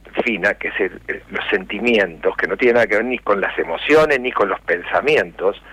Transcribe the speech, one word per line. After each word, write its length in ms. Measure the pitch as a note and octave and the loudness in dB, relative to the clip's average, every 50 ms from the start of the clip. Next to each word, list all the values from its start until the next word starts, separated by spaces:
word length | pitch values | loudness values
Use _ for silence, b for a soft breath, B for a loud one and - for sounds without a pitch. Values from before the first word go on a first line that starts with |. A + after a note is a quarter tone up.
| - - - - - | -18 -10 -6 -4 -2
fina, 300 | B2 G#2+ F2 F#2+ G2+ F#2+ | -2 -2 -2 -2 -2 -2
que 140 | - - F#2+ | -2 -6 -6
es 120 | - F#2+ | -4 -2
el, 200 | F#2+ F2+ - - - - | -4 -4 -4 -10 -10 -10
el, 140 | - - - - | -10 -10 -10 -10
los 140 | F#2+ - - - | -8 -8 -4 -2
sentimientos, 840 | G#2+ F#2+ F#2 - G#2 G2 A#2 A#2+ A#2 G#2 G2 F2 D#2+ D2+ - F#2+ F#2+ | -2 -2 -4 -4 -8 -4 0 2 2 2 2 0 -2 -2 -2 -2 -2
que 100 | - - | 0 -2
no 100 | E2 F#2+ | -2 0
tiene 180 | - B2 A#2+ A#2 | 2 2 4 4
nada 120 | A#2+ A2+ | 4 4
que 100 | G2+ G#2 | 2 2
ver 80 | G#2 A2 | 0 0
ni 140 | B2+ B2 - | -2 -4 -4
con 220 | - - G2+ G2 | -2 0 0 0
las 180 | F2+ E2+ - - | 0 -2 -2 -4
emociones, 600 | - - E2 - - C#3+ D3 D#3 D#3 D3+ C#3+ B2 | -4 -4 -4 -4 0 4 4 6 6 4 2 0
ni 140 | B2 B2 | 0 -2
con 160 | - - G#2 F#2+ | 0 0 0 0
los 120 | F#2 - | -2 -4
pensamientos, 1000 | - - E2+ F2 - - G2 F2+ G#2+ D3+ D3+ A#2 F#2 E2+ D#2+ E2+ F2 G2+ G2+ - B B | -4 -4 -4 -4 -4 -2 -2 0 2 2 2 2 2 0 -4 -2 -2 -2 -2 -2 B B